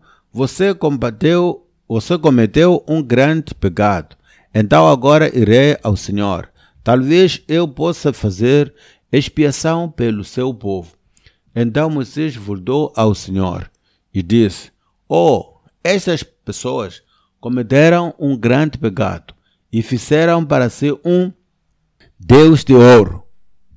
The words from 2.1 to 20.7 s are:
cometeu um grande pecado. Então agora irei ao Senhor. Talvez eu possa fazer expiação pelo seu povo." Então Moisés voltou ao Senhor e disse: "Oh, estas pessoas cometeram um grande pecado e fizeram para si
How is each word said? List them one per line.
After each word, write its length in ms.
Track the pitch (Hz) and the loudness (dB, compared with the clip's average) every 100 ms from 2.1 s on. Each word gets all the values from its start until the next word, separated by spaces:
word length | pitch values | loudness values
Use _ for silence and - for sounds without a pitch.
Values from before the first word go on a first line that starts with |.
| 175 | 0
cometeu 680 | 156 123 110 135 175 175 - | 2 2 2 2 2 2 -2
um 160 | 160 | -4
grande 500 | 131 120 143 160 156 | -2 0 2 0 -6
pecado. 640 | - 98 85 104 92 76 _ _ _ _ | -6 -6 -2 -2 -2 -6 _ _ _ _
Então 340 | 107 104 151 160 | -4 0 2 4
agora 480 | 139 131 151 156 127 | 2 2 2 2 0
irei 380 | 104 120 143 147 | 2 4 2 0
ao 140 | - 95 | -4 -4
Senhor. 520 | - 101 101 87 - _ _ _ | -4 -6 -4 -6 -10 _ _ _
Talvez 640 | - 127 131 170 185 - - | -2 0 2 2 2 0 -4
eu 220 | 160 170 | -4 -4
possa 460 | 135 160 160 151 | -4 -6 -4 -4
fazer 600 | 123 107 92 120 143 143 - _ _ _ | -4 -6 -2 0 0 0 -8 _ _ _
expiação 800 | 139 139 - 147 139 160 165 170 | -4 -2 -2 -2 -2 -4 -4 -6
pelo 320 | - 117 104 | -6 -4 -4
seu 300 | 95 - 131 | -8 -6 -6
povo." 420 | 113 101 95 85 _ _ _ _ _ _ | -6 -8 -8 -10 _ _ _ _ _ _
Então 360 | 117 117 123 160 | -4 -4 -2 -2
Moisés 480 | 151 127 143 156 117 | -4 -6 -6 -8 -8
voltou 560 | 101 101 95 139 151 - | -10 -8 -4 -2 -2 0
ao 180 | 110 | 0
Senhor 560 | 98 - 95 92 90 - _ _ _ _ | -2 -6 -6 -4 -6 -14 _ _ _ _
e 100 | 95 | -8
disse: 480 | 85 117 107 - - _ _ _ _ | -2 0 0 -2 -18 _ _ _ _
"Oh, 500 | 156 170 107 - _ _ _ | 0 2 0 -4 _ _ _
estas 400 | 165 196 185 160 | -4 -2 -2 -6
pessoas 800 | - _ - 101 123 131 98 - _ _ _ _ | -6 _ -16 -10 -8 -8 -8 -14 _ _ _ _
cometeram 760 | 120 127 113 135 160 175 170 - | -8 -6 0 2 4 2 -2 -6
um 200 | 143 127 | -6 -2
grande 400 | 117 127 151 127 | 0 0 0 -2
pecado 560 | 113 95 101 87 - - _ _ _ | -6 -4 -4 -6 -14 -20 _ _ _
e 100 | 113 | -6
fizeram 640 | - 123 - 151 165 170 151 | -4 -6 -2 0 2 0 0
para 240 | 143 | 0
si 220 | 123 | -2